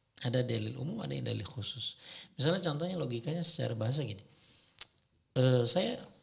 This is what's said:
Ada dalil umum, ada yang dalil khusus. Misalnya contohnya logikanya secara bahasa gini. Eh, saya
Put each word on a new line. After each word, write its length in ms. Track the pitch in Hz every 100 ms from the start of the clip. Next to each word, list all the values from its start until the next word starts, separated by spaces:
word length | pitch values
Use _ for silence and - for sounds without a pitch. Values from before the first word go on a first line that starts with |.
| _ -
Ada 200 | 123 127
dalil 320 | 120 113 107
umum, 240 | 127 143 226
ada 140 | 143
yang 140 | 139 117
dalil 180 | 110
khusus. 540 | 98 - 101 117 - - - - -
Misalnya 300 | - 139 185
contohnya 320 | 165 147 175 185
logikanya 460 | 131 120 127 170
secara 320 | 165 - 117 110
bahasa 260 | 110 143
gini. 200 | 120 95 - - - - - - - - _ _ _
Eh, 280 | 131 131 127
saya 340 | 117 180 220 247 - -